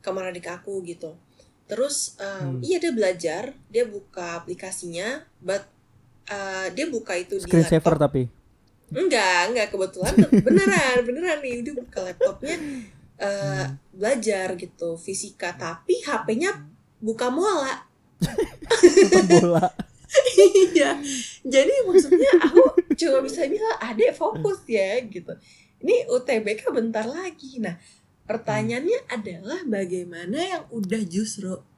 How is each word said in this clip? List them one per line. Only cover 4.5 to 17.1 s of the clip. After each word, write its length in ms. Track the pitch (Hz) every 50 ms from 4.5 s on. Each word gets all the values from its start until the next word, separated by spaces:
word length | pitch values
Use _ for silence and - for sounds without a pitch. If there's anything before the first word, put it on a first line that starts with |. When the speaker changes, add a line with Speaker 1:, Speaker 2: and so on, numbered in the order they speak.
| 180 175 - 190 185 - - 175 165 170 190 220 262 302 339 _ _ _
Speaker 1:
but, 260 | 143 180 190 196 - _ _ _ _ _ _ _ _ _ _ _ _
eh, 440 | - 208 202 196 196 190 190 190 185
dia 160 | 180 185 294
buka 300 | 349 277 226 - - 190
itu 200 | 180 180 - 202
di 80 | 196 185
Speaker 2:
Screensaver 500 | - - 165 160 160 165 160 - 170 160
Speaker 1:
laptop. 100 | 147 151
Speaker 2:
tapi? 160 | 139 - 135 127 117 - _ _ _ _ _ _ _ _ _ _ _
Speaker 1:
Enggak, 580 | 156 247 359 381 - 196 185 185 180 175 175 202
enggak, 180 | 240 247 214 202
kebetulan 440 | - 196 190 185 - 185 185 226 -
Speaker 2:
<laughs> 260 | - 190 - - 202 -
Speaker 1:
beneran, 500 | 240 320 381 392 381 392 349 294 262 247 247 240
beneran 360 | 233 247 294 349 370 320 294
nih, 200 | 285 254 240 240
dia 140 | 233 277 294
buka 260 | 247 247 - - 202 185
laptopnya, 540 | 185 185 - 480 554 - - - 285 339 330 302 294 277 254 226 196 - - - _ _
eh, 500 | _ - 202 202 202 - - - - 113
Speaker 2:
Hmm. 120 | 131 139 139 _ _
Speaker 1:
belajar 680 | - - 196 226 277 247 214 220 202 190 185 180 185
gitu, 400 | 175 175 175 _ _ 170 170 165
fisika, 560 | 165 - - 196 190 - 202 - _ - - 180
tapi 480 | - 185 165 170 - _ - 359 494
H 240 | - 294 285 220 -
P-nya 280 | - 226 226 330 392 403 - - - - _ _ _ _
buka 320 | _ 220 214